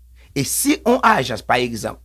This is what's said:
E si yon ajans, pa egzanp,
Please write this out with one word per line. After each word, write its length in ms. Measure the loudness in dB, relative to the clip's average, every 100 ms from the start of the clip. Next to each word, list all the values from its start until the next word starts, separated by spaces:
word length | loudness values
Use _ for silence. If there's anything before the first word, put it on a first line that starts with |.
| -20 -20 -8
E 80 | -4 -2
si 300 | -2 0 0
yon 220 | 2 2 4
ajans, 380 | 2 0 -4 0
pa 140 | 0
egzanp, 380 | 0 -4 -8 -10